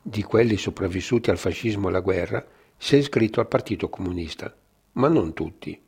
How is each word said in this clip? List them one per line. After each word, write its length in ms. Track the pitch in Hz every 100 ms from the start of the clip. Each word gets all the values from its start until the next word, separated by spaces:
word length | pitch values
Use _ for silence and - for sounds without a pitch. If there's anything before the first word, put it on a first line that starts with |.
di 220 | - 107
quelli 340 | 101 110 120 101
sopravvissuti 720 | - - 92 90 - 120 110
al 80 | 90
fascismo 520 | - 85 113 101 95
e 20 |
alla 100 | 90
guerra, 420 | 92 92 87 - - _ _
si 200 | _ -
è 40 | 143
iscritto 400 | 139 - 113 113
al 100 | 113
Partito 420 | - - 98 90
Comunista, 680 | - 95 87 82 - - _ _ _ _
ma 160 | - 135
non 260 | 160 90
tutti. 440 | - 80 - - 76